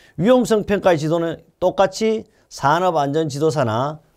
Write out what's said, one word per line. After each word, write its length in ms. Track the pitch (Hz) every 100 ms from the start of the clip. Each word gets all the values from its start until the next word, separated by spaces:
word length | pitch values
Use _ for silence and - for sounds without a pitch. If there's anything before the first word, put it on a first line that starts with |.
| _ -
위험성 480 | 196 254 208 214
평가의 340 | 175 202 190 165
지도는 380 | 156 170 165 - _ _
똑같이 640 | 175 - 190 - 220 220 - _ _
산업안전지도사나 1500 | - 139 165 185 156 143 151 160 139 156 147 117 113 143 156 _